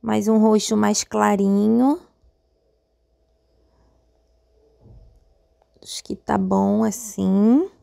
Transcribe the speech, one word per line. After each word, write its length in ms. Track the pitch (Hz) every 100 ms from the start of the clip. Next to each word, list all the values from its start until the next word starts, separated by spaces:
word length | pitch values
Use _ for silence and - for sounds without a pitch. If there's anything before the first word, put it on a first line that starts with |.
mas 280 | 226 214 208
um 100 | 220
roxo 380 | 220 214 - 214
mais 260 | 208 208
clarinho. 960 | - 214 208 202 196 196 214 226 262 320 - _ _ _ _ _ _ _ _ _ _ _ _ _ _ _ _ _ _ _ _ _ _ _ _ _ _ _ - - - _ _ _ _ _ _ _
Acho 220 | - -
que 100 | -
tá 240 | 196 - 208
bom 460 | 190 196 196 208
assim. 840 | 220 196 214 - 190 190 214 262 381 _